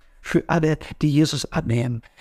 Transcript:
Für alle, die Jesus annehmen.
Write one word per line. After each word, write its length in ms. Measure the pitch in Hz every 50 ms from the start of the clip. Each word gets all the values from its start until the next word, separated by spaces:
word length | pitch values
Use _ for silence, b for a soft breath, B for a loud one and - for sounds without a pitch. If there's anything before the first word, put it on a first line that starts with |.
| _ _ _ -
Für 240 | - - - 165 - -
alle, 300 | 160 165 156 156 156 - - - - -
die 100 | - 151
Jesus 400 | 143 147 156 147 - 139 - - -
annehmen. 500 | - - - 113 120 117 123 120 113 B B B B